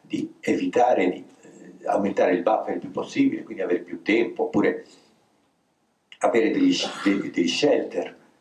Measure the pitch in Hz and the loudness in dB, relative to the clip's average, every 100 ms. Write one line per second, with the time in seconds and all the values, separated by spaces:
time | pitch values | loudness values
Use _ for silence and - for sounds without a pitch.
0 | - - - - - 92 90 - - - | -6 -6 -6 -8 -2 -2 0 2 2 4
1 | 90 - - - - - - - - 101 | 2 -2 -10 -20 -20 -20 -20 -14 -4 -2
2 | 101 - - 92 - - - - - - | -2 2 2 2 2 0 0 -6 -6 -8
3 | - - 139 - - - 92 90 - 87 | -6 2 2 2 -10 -8 -2 -2 -4 -12
4 | - 113 - - 76 104 90 - - - | 0 0 0 -2 -2 2 0 -2 -10 -20
5 | _ _ _ _ _ _ _ _ _ _ | _ _ _ _ _ _ _ _ _ _
6 | _ - - - - - 90 - - - | _ -2 0 2 2 2 2 2 -2 -2
7 | 101 98 - - 85 - - 95 - 87 | 0 0 -2 -2 0 2 2 2 0 -6
8 | - - _ _ | -8 -10 _ _